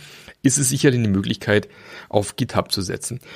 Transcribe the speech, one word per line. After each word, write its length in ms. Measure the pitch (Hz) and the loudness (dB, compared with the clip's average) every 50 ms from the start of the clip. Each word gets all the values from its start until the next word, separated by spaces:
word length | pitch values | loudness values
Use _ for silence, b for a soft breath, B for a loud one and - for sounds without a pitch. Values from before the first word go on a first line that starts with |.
| B B B B B B B B | B B B B B B B B
ist 160 | - 135 - | 0 2 2
es 120 | 143 139 - | 2 0 0
sicherlich 300 | 139 135 - 143 123 120 | 0 2 4 4 4 4
eine 80 | 113 | 2
Möglichkeit, 640 | 104 95 98 98 90 - - - - 104 104 - - B B B B B B B B | 2 2 2 0 -2 -4 -4 0 2 2 2 2 -2 B B B B B B B B
auf 260 | B 104 104 - - | B -2 -2 -2 -4
GitHub 360 | - 127 - - 95 - - | -4 -4 -2 -2 -2 -2 -2
zu 100 | - 98 | -2 -4
setzen. 380 | 90 - 95 - - - 123 - B B B | -4 -4 -6 -8 -8 -8 -10 -12 B B B